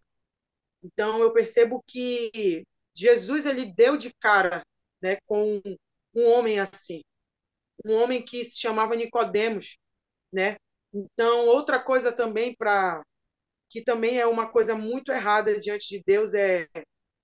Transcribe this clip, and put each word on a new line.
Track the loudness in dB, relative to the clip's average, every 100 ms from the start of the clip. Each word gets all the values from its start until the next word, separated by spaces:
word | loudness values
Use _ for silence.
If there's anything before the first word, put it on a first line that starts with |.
| _ _ _ _ _ _ _ _
Então, | -10 -4 -2 2
eu | 4
percebo | 4 2 2 2 0 -8
que | -8 -4 -4 -6 -2 -2 -2 -8 _ _ 0
Jesus, | 4 4 2 -2 -2
ele | -4 -4
deu | 4 4 4
de | -6 -2
cara, | 2 4 2 -4 -12 _ _ _
né, | -6 -6 _
com | -2 -2 -4 -8 -14 _ _ _
um | 0 4
homem | 4 4 0
assim, | -2 -8 -12 -14 -16 _ _ _ _ _ _ -14
um | -2 2
homem | 2 0
que | -6 -10 -8
se | -6
chamava | -2 0 0 -2
Nicodemos, | -2 -2 0 0 -2 -4 -10 -20 _ _ _ _ _
né? | -4 -2 -4 _ _ _
Então, | -12 -10 -2 0 2 4
outra | 4 2 -2
coisa | 0 0 0
também | -2 -4 -2 -6 -4
pra, | 0 2 0 -4 -12 _ _ _ _ _ _
que | -8
também | -4 0 0 2
é | 2
uma | 0 0
coisa | 0 0 -2
muito | -4 -6 -4
errada | -4 2 2 2 -2
diante | -4 -8 -8
de | -6 2
Deus | 2 2
é | 2 2 0 -2 -12 -16 _ _ _